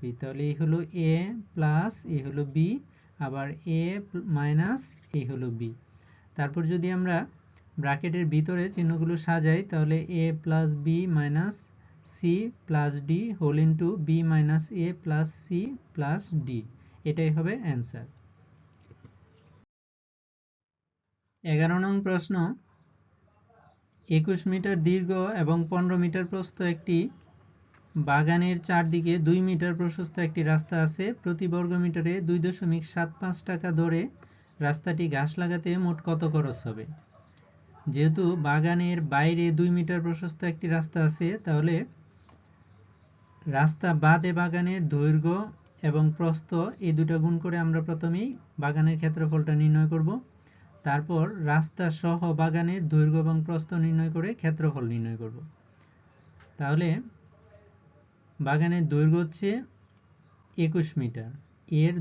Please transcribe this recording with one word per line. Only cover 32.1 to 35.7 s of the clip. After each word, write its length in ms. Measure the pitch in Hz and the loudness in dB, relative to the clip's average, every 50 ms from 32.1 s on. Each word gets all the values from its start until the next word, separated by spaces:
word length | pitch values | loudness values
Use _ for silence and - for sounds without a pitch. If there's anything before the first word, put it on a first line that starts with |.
| 180 196 170 160 | -2 -2 0 0
দুই 100 | 175 175 160 | 0 2 0
দশমিক 380 | 185 180 - 185 170 165 165 160 - - | -2 -2 -2 -2 -2 0 -2 -4 -6 -4
সাত 180 | 175 170 160 - - | -4 -4 -4 -6 -8
পাঁচ 160 | 190 180 175 - - - | -6 -6 -6 -6 -6 -6
টাকা 200 | 180 160 180 180 160 160 | -6 -4 -2 -2 0 2
দরে 220 | 165 165 165 165 202 277 - - - - - - _ _ _ - 151 | 2 2 2 0 -2 -4 -8 -14 -20 -20 -20 -20 _ _ _ -4 -2
রাস্তাটি 380 | 143 151 - - 180 160 160 170 156 139 | -2 -2 -2 -2 -4 -2 0 -2 -2 0
ঘাস 140 | 135 147 156 - 185 | 0 -2 -2 -2 -2
লাগাতে 300 | 180 170 175 170 160 180 | -2 -2 -2 -2 -2 -2